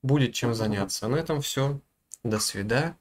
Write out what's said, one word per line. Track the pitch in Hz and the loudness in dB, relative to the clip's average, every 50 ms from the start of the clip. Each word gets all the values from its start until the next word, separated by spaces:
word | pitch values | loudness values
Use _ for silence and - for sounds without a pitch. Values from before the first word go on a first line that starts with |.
| - | 2
будет | 131 135 147 131 117 - | 4 4 4 4 2 0
чем | - - 120 117 | 0 0 0 0
заняться. | 113 110 107 104 98 98 98 - - - | 2 0 0 0 0 -2 -2 -4 -4 -2
А | 107 | 0
на | 127 | 0
этом | 156 165 160 160 143 | 0 0 -2 -2 -2
всё. | 139 - - 139 135 139 143 143 - _ _ _ _ _ - _ _ | -2 -4 -2 0 0 0 -2 -4 -8 _ _ _ _ _ -20 _ _
До | 117 107 107 | -2 0 0
свидания. | - - - 101 101 107 117 131 151 170 165 _ | 0 -2 -2 -4 -2 0 2 2 2 0 -4 _